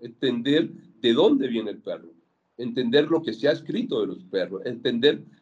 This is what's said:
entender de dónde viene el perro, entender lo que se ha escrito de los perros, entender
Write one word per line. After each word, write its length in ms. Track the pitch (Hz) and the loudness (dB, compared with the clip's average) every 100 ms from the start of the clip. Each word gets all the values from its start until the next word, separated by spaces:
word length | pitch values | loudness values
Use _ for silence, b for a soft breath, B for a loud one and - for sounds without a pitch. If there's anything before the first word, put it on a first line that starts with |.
entender 720 | - - 135 120 120 151 165 | -18 -4 -2 0 2 2 0
de 420 | - - _ 120 | -6 -20 _ 2
dónde 340 | 120 202 139 131 | 4 6 4 2
viene 220 | 113 107 | -2 -6
el 80 | 95 | -8
perro, 320 | - 82 - - _ _ _ - | -10 -10 -12 -20 _ _ _ -12
entender 480 | 120 123 117 139 151 | -6 -4 2 2 4
lo 100 | 160 | 0
que 120 | 117 | -2
se 140 | 110 143 | -2 0
ha 40 | |
escrito 500 | 160 - 196 - 123 | 0 -2 -6 -4 -4
de 60 | 95 | -4
los 160 | - | -6
perros, 420 | - 95 90 95 - | -6 -4 -4 -6 -8
entender 580 | 113 127 120 139 - - b | -6 -4 2 2 0 -4 b